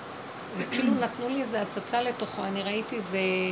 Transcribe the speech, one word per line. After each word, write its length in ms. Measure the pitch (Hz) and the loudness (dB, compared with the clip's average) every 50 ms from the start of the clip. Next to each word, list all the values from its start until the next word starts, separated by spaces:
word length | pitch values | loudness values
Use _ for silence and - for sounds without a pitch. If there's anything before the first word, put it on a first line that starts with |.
| - - - - - - - - - - - 185 | -10 -10 -10 -10 -10 -10 -10 -10 -10 -6 -6 -4
זה 60 | 180 - | -4 -2
כאילו 240 | - 254 254 233 220 247 | 0 2 4 4 4 4
<clears throat> 60 | 240 | 2
נתנו 240 | 220 - - 240 247 | 0 -2 -2 -2 -2
לי 140 | 269 277 262 | 0 0 0
איזה 200 | 220 226 214 208 | 0 0 0 -2
הצצה 400 | 190 - 208 190 - - 240 247 | -2 -2 -4 -2 0 2 2 2
לתוכו, 420 | 247 240 - 214 - - 208 196 | 2 0 -2 -4 -4 -4 -2 -2
אני 180 | 196 196 196 190 | -2 -2 -2 0
ראיתי, 380 | 196 208 220 220 - 254 226 | 0 0 0 -2 -2 -2 -2
זה... 180 | 196 - 190 190 190 190 185 185 185 185 | 0 2 4 4 4 4 4 4 2 0